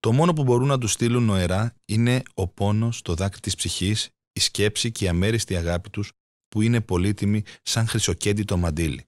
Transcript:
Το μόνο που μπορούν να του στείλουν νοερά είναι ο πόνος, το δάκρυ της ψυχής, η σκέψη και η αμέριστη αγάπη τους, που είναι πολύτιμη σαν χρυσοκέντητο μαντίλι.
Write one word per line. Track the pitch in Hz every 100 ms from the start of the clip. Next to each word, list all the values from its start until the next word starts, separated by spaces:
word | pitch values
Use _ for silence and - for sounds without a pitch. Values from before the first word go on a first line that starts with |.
Το | 113
μόνο | 123 170
που | 160
μπορούν | 135 120 131
να | 135
του | 113
στείλουν | - 117 120
νοερά | 113 98 87 92 117 -
είναι | - 107 117 127 -
ο | - 95
πόνος, | - 101 107 117 117
το | -
δάκρυ | 85 98 -
της | -
ψυχής, | - 107 - 92 107 - _ _
η | -
σκέψη | - - 104 - 120
και | 110
η | 95
αμέριστη | 85 98 113 - 90
αγάπη | 85 87 90
τους, | - 104 _ _ _ _
που | 107
είναι | 110 117
πολύτιμη | 110 90 95 104 101 107 104 -
σαν | - - 113
χρυσοκέντητο | 117 - 85 104 104 101 95
μαντίλι. | 85 76 80 65